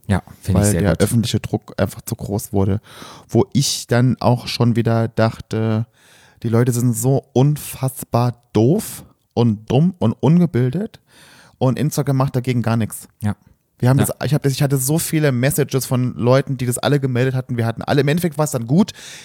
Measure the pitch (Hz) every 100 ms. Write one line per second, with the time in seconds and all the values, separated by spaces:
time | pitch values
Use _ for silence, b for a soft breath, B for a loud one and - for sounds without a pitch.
0 | - 95 - - - 90 104 95 101 -
1 | 104 117 101 107 - 101 - - 98 -
2 | - - - 101 - 98 98 98 B B
3 | B B B 113 - - 139 - - 120
4 | 127 - 104 120 - - 120 117 113 113
5 | 113 - 110 - - 110 110 110 113 b
6 | b b b b 123 113 123 120 123 110
7 | 123 135 - 120 143 151 - - - -
8 | - 117 120 - _ 104 117 196 - -
9 | - _ _ - 120 104 110 131 170 -
10 | - - 135 175 175 127 127 131 165 -
11 | _ B B B B B 131 117 143 -
12 | 139 135 135 131 123 123 110 117 104 -
13 | - - 107 - _ _ _ - 120 135
14 | 131 - 123 143 143 131 143 139 131 160
15 | - 160 151 123 135 143 139 135 - 127
16 | 127 - 117 131 143 131 123 120 117 143
17 | 135 120 131 131 - 120 113 117 - 143
18 | 139 165 175 156 151 131 117 160 220 -
19 | B B